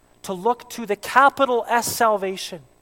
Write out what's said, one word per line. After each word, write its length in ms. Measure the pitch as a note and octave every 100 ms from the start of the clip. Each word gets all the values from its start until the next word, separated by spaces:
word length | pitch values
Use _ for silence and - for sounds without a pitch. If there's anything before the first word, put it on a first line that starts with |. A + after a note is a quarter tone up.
| _ _
to 100 | -
look 380 | F#3 G#3 A#3 -
to 160 | - A3
the 100 | G3+
capital 680 | - B3 C#4 - C4+ A#3+ G#3
S 240 | A#3 A3+
salvation 720 | - A3+ G#3 F#3+ F#3+ - F3 C3 _